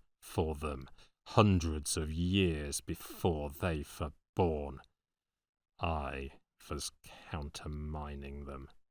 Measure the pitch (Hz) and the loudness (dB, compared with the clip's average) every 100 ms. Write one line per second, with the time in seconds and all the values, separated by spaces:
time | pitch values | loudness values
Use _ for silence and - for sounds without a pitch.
0 | - _ - - 80 76 76 69 67 - | -8 _ -10 -2 0 0 -4 -6 -8 -16
1 | - _ - - 107 92 82 78 73 - | -20 _ -2 6 8 8 6 0 -2 -2
2 | 78 80 90 98 92 78 73 71 - 82 | 0 0 2 4 4 4 -2 -4 -4 -8
3 | - - 101 78 73 76 92 80 71 - | -8 -2 0 2 -2 -2 -2 0 -4 -6
4 | 80 - _ - 90 78 71 65 - _ | -8 -8 _ 2 2 2 -2 -8 -14 _
5 | _ _ _ _ _ _ _ _ 87 78 | _ _ _ _ _ _ _ _ 0 0
6 | 69 69 69 - _ _ - 76 - - | -2 -4 -8 -10 _ _ -8 -6 -6 -8
7 | - - - 82 73 - - 76 76 78 | -16 -20 -8 -6 -6 -8 -8 -6 -4 -6
8 | 76 71 69 71 71 67 67 - _ | -6 -8 -8 -10 -8 -10 -10 -16 _